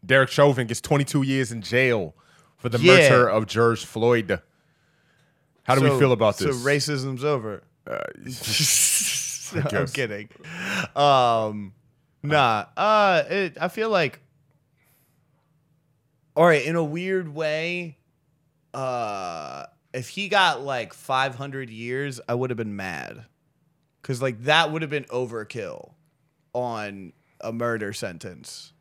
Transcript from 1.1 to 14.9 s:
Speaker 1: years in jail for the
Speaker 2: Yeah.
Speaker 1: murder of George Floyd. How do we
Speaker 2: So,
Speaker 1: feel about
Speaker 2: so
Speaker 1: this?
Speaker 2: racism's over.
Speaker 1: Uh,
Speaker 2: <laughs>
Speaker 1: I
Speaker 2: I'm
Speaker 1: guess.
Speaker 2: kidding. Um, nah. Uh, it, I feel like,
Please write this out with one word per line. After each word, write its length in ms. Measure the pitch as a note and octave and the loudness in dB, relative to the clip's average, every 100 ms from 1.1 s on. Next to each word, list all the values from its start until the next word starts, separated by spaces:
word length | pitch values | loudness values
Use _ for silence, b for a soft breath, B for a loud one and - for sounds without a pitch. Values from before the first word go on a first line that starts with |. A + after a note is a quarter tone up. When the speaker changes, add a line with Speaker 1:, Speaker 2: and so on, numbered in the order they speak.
| D3+ | 0
Speaker 1:
years 300 | C3+ C3+ B2 | 0 0 -2
in 100 | A#2 | -6
jail 520 | F#2+ A#2+ C3 A2+ E2 - b b b b | -2 2 2 2 -2 -12 b b b b
for 120 | B2 | -4
the 100 | A#2 | 4
Speaker 2:
Yeah. 320 | D#3+ F#3 D3 | 8 10 10
Speaker 1:
murder 180 | B2+ A#2+ | 8 6
of 180 | G#2+ G#2+ | 2 0
George 380 | A2 A#2 A2+ | 2 2 2
Floyd. 560 | - A2+ A#2 A#2+ G2 F#2 _ _ _ _ _ _ _ _ _ _ _ _ | -4 0 2 2 2 -4 _ _ _ _ _ _ _ _ _ _ _ _
How 120 | - C3 | 0 4
do 60 | |
we 60 | C#3 | 4
Speaker 2:
So, 80 | C3+ | 4
Speaker 1:
feel 100 | C3+ | 4
about 240 | A#2+ A2 G2+ | 4 2 2
Speaker 2:
so 100 | D3+ | -2
Speaker 1:
this? 180 | B2+ | -2
Speaker 2:
racism's 580 | B2 C#3+ C#3+ C#3+ C3+ B2+ | 0 0 0 -4 -4 -4
over. 380 | C#3+ C#3+ A2 G2+ _ _ - | -2 -2 -4 -12 _ _ -10
Speaker 1:
Uh, 60 | |
Speaker 2:
<laughs> 1600 | A#1 - - G1+ B2 - G#2+ D3 - - - - - - - - | -8 -8 -12 -14 -10 -4 -2 0 2 2 0 -2 -4 -6 -10 -10
Speaker 1:
I 40 | F3 | -6
Speaker 2:
I'm 80 | D3 | -4
Speaker 1:
guess. 220 | G2+ C3+ | -2 -4
Speaker 2:
kidding. 360 | C#3 A#2+ G#2 G#2+ - D#3 E3+ F3+ G3 E3+ - | -4 -6 -6 -14 -20 -18 -12 -8 -6 -6 2
Um, 760 | C#3+ C3+ B2 A2+ A2 G#2 G2 - _ _ _ _ | 4 6 6 2 0 -6 -12 -16 _ _ _ _
nah. 400 | C#3+ D3+ B2+ G#2+ - - | 0 2 4 2 -4 -2
Uh, 460 | G#3 G#3+ G3+ F3 C#3+ | 2 4 4 2 0
it, 280 | F#3+ F#3 - | -2 -4 -4
I 80 | E3+ | -6
feel 200 | F#3+ A3 | -4 -2
like, 280 | G3+ D3 - _ _ _ _ _ _ _ | 0 0 -4 _ _ _ _ _ _ _